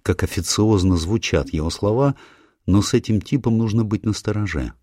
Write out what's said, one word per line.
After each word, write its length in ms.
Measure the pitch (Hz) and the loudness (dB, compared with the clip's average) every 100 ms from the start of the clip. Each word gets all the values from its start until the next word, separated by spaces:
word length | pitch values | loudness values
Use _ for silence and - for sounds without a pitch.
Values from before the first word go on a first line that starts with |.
как 200 | - 90 | -4 -2
официозно 760 | 92 - 87 - 107 104 92 87 | -2 -4 -2 2 4 4 4 2
звучат 540 | 82 110 - 85 69 | 0 -2 0 -2 0
его 200 | 80 80 | -4 -4
слова, 460 | - 101 113 139 135 - _ _ _ - | -2 0 2 0 -2 -8 _ _ _ 0
но 160 | 98 | 2
с 120 | - | 4
этим 260 | 120 - 107 | 0 0 -2
типом 380 | - 139 117 113 | 0 -2 0 0
нужно 260 | 113 107 | 0 0
быть 200 | 107 104 | 0 -2
настороже. 680 | - 104 - 104 104 76 60 - | -2 -4 -4 -4 -2 -4 -6 -10